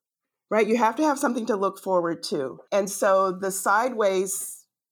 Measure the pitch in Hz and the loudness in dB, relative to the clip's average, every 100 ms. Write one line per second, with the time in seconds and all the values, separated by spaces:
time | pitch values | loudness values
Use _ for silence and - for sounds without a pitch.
0 | _ _ _ _ - 214 214 226 226 240 | _ _ _ _ -2 0 2 4 2 2
1 | 311 277 277 240 220 208 190 190 - 185 | 0 2 0 -2 -2 0 -2 -2 -2 0
2 | 170 165 - 170 131 170 - 208 196 - | 0 -2 -4 -4 -4 -8 -4 -2 -2 0
3 | 208 190 190 180 190 190 226 202 254 226 | 2 4 2 -2 -4 -4 0 2 0 0
4 | 208 190 190 - - - _ _ _ | 0 2 -2 -4 -10 -14 _ _ _